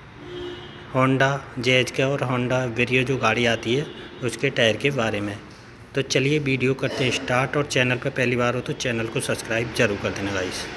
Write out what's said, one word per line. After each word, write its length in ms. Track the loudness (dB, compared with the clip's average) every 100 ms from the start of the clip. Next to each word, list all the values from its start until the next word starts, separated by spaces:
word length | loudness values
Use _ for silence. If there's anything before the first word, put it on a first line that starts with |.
| -20 -18 -14 -12 -10 -12 -14 -16 -4
Honda 360 | 2 4 4 2 0 -6 -4
Jazz 320 | 2 4 2
के 120 | 0
और 200 | 0 0
Honda 360 | 0 0 0 0 0
Vario 300 | 0 2 2
जो 140 | 2 2
गाड़ी 280 | 2 4 2
आती 300 | 2 0 0
है 100 | -2 -10 -14 -6
उसके 260 | -4 0 -2
टायर 280 | 4 2 4
के 140 | 0
बारे 300 | 0 0 -2
में। 140 | -4 -8 -14 -18 -20 -20 -6 -4
तो 60 |
चलिए 360 | 0 2 2 2
वीडियो 320 | 2 2 2
करते 300 | 0 -2 0
हैं 80 | 0
स्टार्ट, 440 | 0 0 0 2 0
और 80 | 0
चैनल 320 | 2 2 2
पर 120 | -2
पहली 260 | 0 0 2
बार 200 | 2 0
हो 60 |
तो 120 | -4 -4
चैनल 320 | -2 -2 -2
को 120 | -2
सब्सक्राइब 520 | -2 -4 -2 -2 -2
जरूर 260 | 2 2 2
कर 60 | -2
देना 220 | -2 -2
गाइस। 320 | -2 -2 -4 -10